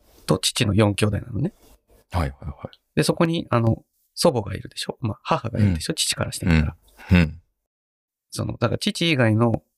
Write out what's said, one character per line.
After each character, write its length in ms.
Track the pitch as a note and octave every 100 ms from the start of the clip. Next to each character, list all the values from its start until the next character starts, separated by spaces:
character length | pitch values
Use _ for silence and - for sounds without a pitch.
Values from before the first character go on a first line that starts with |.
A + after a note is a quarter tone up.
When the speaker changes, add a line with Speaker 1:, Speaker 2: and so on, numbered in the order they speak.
| _ _ -
Speaker 1:
と 120 | F#2+
父 280 | - - G#2+
の 80 |
四 200 | G2 G#2
兄 120 | G2 -
弟 140 | F#2+
な 60 | -
の 80 | G#2+
ね。 140 | D#3+ - _ _ _ _ _
Speaker 2:
は 140 | F2+ D2
い 40 |
は 60 | -
い 20 |
は 260 | D2 - -
い。 60 | _ _
Speaker 1:
で、 80 | -
そ 120 | D3+
こ 100 | D#3+
に、 220 | E3 E3 -
あ 100 | A#2+
の、 240 | A2+ - _ _ _
祖 180 | - F3
母 100 | B2+
が 120 | -
い 60 | F#2
る 80 | -
で 80 | -
し 120 | -
ょ？ 100 | -
ま 140 | A2
あ、 60 | -
母 260 | - C3 -
が 120 | G2
い 20 |
る 120 | G#2
で 60 | E2
し 80 | -
ょ？ 20 |
Speaker 2:
う 20 |
ん。 20 | E2
Speaker 1:
父 180 | - -
か 80 |
ら 80 | -
し 60 | -
て 80 | F#2+
み 60 |
た 140 | D#2+ D2+
ら。 100 | - _ _ -
Speaker 2:
う 20 |
ん。 20 | F2+
う 40 |
ん。 200 | D#2+ D#2+ _ _ _ _ _ _ _ _ _
Speaker 1:
そ 140 | -
の、 120 | A#2 A#2
だ 120 | A#2
か 40 |
ら 60 | G2+
父 320 | - - E3+
以 60 | C3+
外 200 | A2+ G#2+
の 260 | A#2+ - _